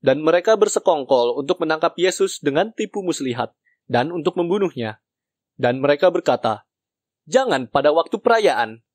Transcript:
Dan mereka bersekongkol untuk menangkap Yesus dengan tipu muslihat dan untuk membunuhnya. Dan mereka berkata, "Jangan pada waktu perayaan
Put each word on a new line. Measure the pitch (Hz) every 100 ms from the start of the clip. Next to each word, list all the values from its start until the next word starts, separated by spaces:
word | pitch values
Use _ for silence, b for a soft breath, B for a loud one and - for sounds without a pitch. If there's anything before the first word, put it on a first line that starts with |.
Dan | 131 139 156
mereka | 175 196 220
bersekongkol | 208 196 - 160 131 131 120 127
untuk | 143 175
menangkap | 160 156 165
Yesus | - 180 - 196 -
dengan | 147 143 214
tipu | - - 208 185
muslihat | 156 131 120 113 _ _ _ _
dan | 123 143
untuk | 175 156
membunuhnya. | 175 170 202 190 127 113 107 _ _ _ _ _ -
Dan | 123 131
mereka | 139 147 185
berkata, | 175 156 123 113 104 _ _ _ _ _ _ _
"Jangan | 240 262 139 120
pada | 143 143
waktu | 156 - 208
perayaan | - - 202 117 113 113 _